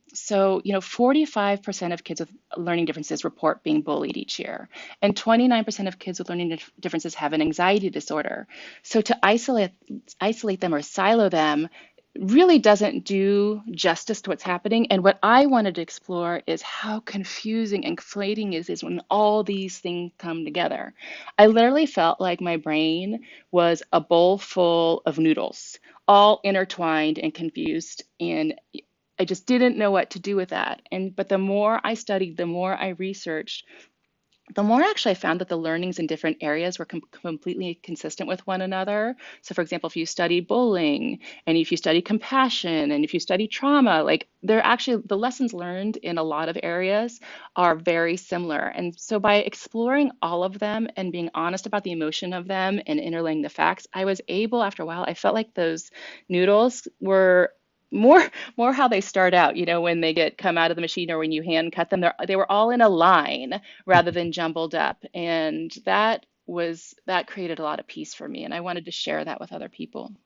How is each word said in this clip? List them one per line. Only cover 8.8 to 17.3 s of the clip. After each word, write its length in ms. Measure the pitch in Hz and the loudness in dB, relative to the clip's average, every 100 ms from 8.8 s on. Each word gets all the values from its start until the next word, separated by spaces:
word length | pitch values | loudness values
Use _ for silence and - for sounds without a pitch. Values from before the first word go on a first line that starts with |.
So 160 | - 226 | -2 0
to 180 | 214 - | 0 2
isolate, 500 | 190 226 254 240 185 - - - - - | 2 2 0 0 -2 -6 -16 -16 -16 -4
isolate 400 | 196 226 214 190 | -4 -2 -4 -2
them 140 | 180 | -2
or 80 | 147 | -2
silo 460 | 147 - 190 233 196 | -4 0 2 4 4
them 400 | 170 156 147 165 - - _ _ - | 2 2 0 -4 -8 -20 _ _ -8
really 440 | 190 262 359 302 | 2 6 8 8
doesn't 440 | 214 202 208 - | 8 6 4 -2
do 560 | 185 196 196 202 208 214 220 | -2 0 2 2 2 -2 -8
justice 500 | 170 185 165 - 208 | -2 0 0 -4 -6
to 80 | 196 | -6
what's 120 | 160 | -6
happening. 440 | 185 175 208 226 226 | -4 -4 0 0 2
And 100 | 196 | 4
what 160 | 190 196 | 4 4
I 240 | 202 247 285 | 6 6 6
wanted 280 | 247 202 | 4 0
to 60 | 175 | -4
explore 640 | 165 - - 175 170 175 - | -8 -12 -8 -4 -4 -4 -4
is 160 | 160 | -6
how 380 | - - 214 214 | -6 -10 -8 -8
confusing 840 | - 202 180 | -8 -8 -8